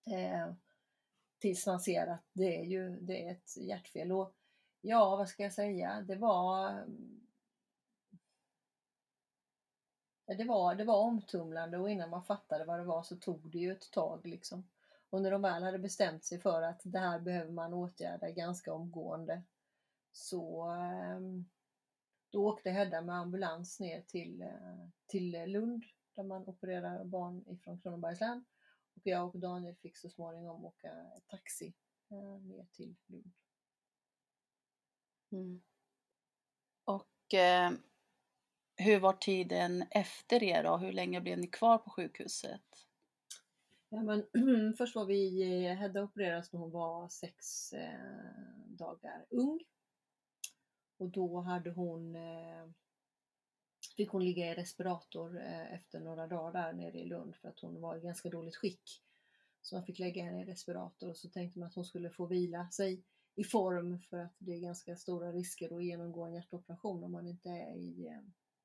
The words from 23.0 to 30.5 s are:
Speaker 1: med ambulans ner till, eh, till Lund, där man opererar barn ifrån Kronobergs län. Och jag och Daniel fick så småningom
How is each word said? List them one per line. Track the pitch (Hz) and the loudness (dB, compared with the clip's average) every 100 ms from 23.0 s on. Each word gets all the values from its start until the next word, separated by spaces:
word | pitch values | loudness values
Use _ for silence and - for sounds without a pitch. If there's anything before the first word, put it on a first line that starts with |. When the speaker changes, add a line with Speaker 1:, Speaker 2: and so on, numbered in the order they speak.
Speaker 1:
med | 175 | -2
ambulans | 175 175 185 180 165 175 - | -2 -2 -2 -2 -2 -8 -6
ner | 180 165 | -6 -6
till, | - 180 165 180 | -6 -8 -6 -8
eh, | 175 - - 180 175 _ - | -10 -10 -14 -16 -18 _ -4
till | 196 180 170 170 | 0 0 -2 -2
Lund, | 202 233 240 - _ _ | 0 0 -2 -6 _ _
där | - | -8
man | 196 190 190 | -6 -6 -8
opererar | 185 185 180 175 180 | -8 -4 -4 -2 -4
barn | 180 185 175 180 - | -4 -4 -4 -6 -10
ifrån | 180 - 180 | -14 -10 -10
Kronobergs | 180 170 170 175 | -8 -4 -4 0
län. | 220 247 - _ _ _ _ | -2 -2 -10 _ _ _ _
Och | - 196 | -4 0
jag | 180 180 | 2 0
och | 180 | -4
Daniel | 180 180 175 175 | -4 -4 -8 -12
fick | 180 - | -18 -16
så | 170 | -16
småningom | - 165 165 170 | -12 -12 -10 -12